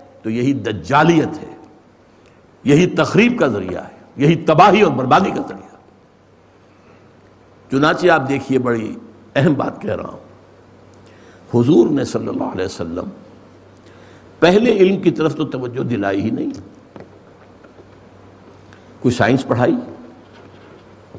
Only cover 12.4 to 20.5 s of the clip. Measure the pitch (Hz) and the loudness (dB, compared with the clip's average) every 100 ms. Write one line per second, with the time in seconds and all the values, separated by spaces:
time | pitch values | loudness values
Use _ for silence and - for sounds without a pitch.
12.4 | 107 101 95 - 85 87 95 - - - | -8 -6 -8 -8 -10 -8 -10 -12 -20 -20
13.4 | - - - - - - - - - - | -20 -20 -20 -20 -20 -20 -20 -20 -20 2
14.4 | 165 202 240 202 185 196 170 123 156 156 | 4 4 4 4 2 2 0 0 -2 -2
15.4 | 147 131 123 117 120 113 98 98 107 123 | -6 -6 -8 -6 -4 -4 -2 -2 -2 -4
16.4 | - - - - - - - - - - | -6 -10 -16 -20 -20 -20 -20 -20 -20 -20
17.4 | - - - - - - - - - - | -20 -20 -20 -20 -20 -20 -20 -20 -20 -20
18.4 | - - - - - - 123 120 107 131 | -20 -20 -20 -20 -20 -4 -2 0 2 0
19.4 | - 214 120 - - - - - - - | 0 0 0 0 -4 -16 -20 -20 -20 -20
20.4 | - | -20